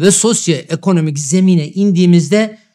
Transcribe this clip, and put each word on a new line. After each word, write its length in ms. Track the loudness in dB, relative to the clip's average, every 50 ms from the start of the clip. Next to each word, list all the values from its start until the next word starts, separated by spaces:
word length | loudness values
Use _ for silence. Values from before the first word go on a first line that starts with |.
ve 100 | 2 2
sosyoekonomik 1080 | 2 2 0 0 -2 -2 -2 -2 -4 -4 -4 -8 -10 -6 -2 -2 0 0 -2 -2 -4 -6
zemine 500 | -6 -2 0 0 2 2 2 0 0 -4
indiğimizde 960 | -4 -2 -2 0 0 2 2 4 4 2 2 2 0 0 0 -2 -6 -14 _ _